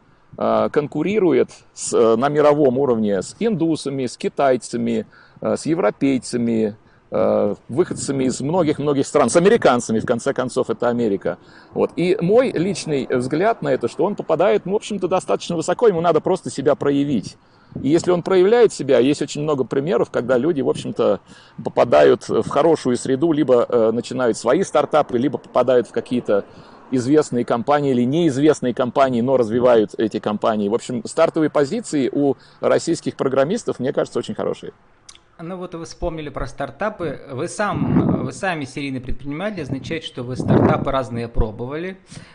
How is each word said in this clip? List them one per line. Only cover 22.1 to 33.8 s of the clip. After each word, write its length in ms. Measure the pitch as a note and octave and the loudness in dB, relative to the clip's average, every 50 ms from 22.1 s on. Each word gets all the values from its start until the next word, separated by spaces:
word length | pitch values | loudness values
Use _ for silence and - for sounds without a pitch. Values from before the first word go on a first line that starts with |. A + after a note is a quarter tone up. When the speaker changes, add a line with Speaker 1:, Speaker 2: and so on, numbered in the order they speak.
| B2+ - - - | 6 4 0 -2
Speaker 1:
в 200 | - A2+ G#2+ - | -2 -2 -2 0
хорошую 480 | - C#3+ D3 E3+ D#3 - - C3+ B2 | 0 2 2 2 2 2 2 0 -2
среду, 360 | A#2 - - C3 C3 D#3 E3+ D#3 | -2 0 -2 -2 0 0 0 2
либо, 340 | C#3+ D#3 B2+ B2+ A#2+ A2+ - | 0 2 4 4 4 4 2
э, 220 | - A#2+ A2 A2 | 2 2 4 4
начинают 460 | A2+ A#2+ - - A#2+ B2+ B2+ A#2+ G#2 | 2 0 -4 -6 -4 -2 0 0 0
свои 260 | - - A2+ C3+ F3+ G3 | 0 0 0 2 2 0
стартапы, 560 | - - D3+ C#3+ - - D3+ C#3 - - A#2 | 0 0 0 0 2 2 0 0 2 0 -2
либо 200 | B2 D3 B2 A#2 | 0 0 -2 -4
попадают 500 | - - - B2+ B2 B2 C3 B2 A2 - | -8 -4 0 0 2 4 4 2 2 0
в 20 | |
какие-то 540 | - A#2 A2 - B2+ B2 A#2 - G#2+ G2+ - - - - - - - - - - C3 | -4 -8 -6 -4 -4 -4 0 0 0 0 0 -4 -12 -20 -20 -20 -20 -20 -10 -4 -4
известные 520 | B2+ A#2 B2+ D3 D3+ D3 - - A#2+ A#2+ | -2 0 2 2 2 2 2 -2 -4 -2
компании 460 | - C3 A#2 A2 - D3 D3 C#3+ C#3 | 0 -2 -2 0 0 0 2 2 2
или 140 | C3 B2 A#2+ | 2 2 2
неизвестные 680 | B2 C#3+ E3 F3 D#3+ B2 C3 D3 D#3+ - - - B2+ A#2 | 2 2 2 2 2 2 4 4 4 4 4 0 -2 -2
компании, 480 | - C3 A#2+ - C#3+ C3+ C3+ B2+ A#2 | -2 -2 -2 2 2 2 2 2 0
но 160 | A#2 C3 C3+ | 0 2 2
развивают 600 | B2+ A#2+ G#2 A2 B2 A#2+ B2+ A#2+ A2+ G#2 F#2+ - - | 2 2 2 0 2 4 6 6 6 4 2 0 -2
эти 220 | A2+ G#2 - G#2+ | -2 -2 -2 -2
компании. 480 | - A2 G#2+ G2+ - A#2 A2 G#2+ G2+ G2+ | -4 -4 -4 0 0 0 0 0 0 0
В 60 | A2 | -2
общем, 280 | A#2 - - B2 A#2 - | -2 -4 -6 -8 -8 -8
стартовые 460 | - - - E3 E3 - E3 D#3 C#3+ | -6 0 2 2 2 2 0 0 0
позиции 580 | - D#3 C#3+ C3+ F3+ A#3+ A3 - - D3 C3 - - | 2 0 0 0 -2 -6 -6 -4 -2 -2 -2 0 0
у 240 | C#3+ C#3+ C#3 B2+ - - - - _ | 0 0 0 0 -2 -6 -16 -14 _
российских 560 | - A#2 C3 B2+ - E3 E3 - - C3+ - | 0 0 2 2 0 -2 -4 -4 -4 -8 -6
программистов, 640 | - - C3+ B2+ C3+ C3+ - - A#3 - - B2 - | -4 -2 0 2 2 2 2 0 -4 -4 -6 -6 -4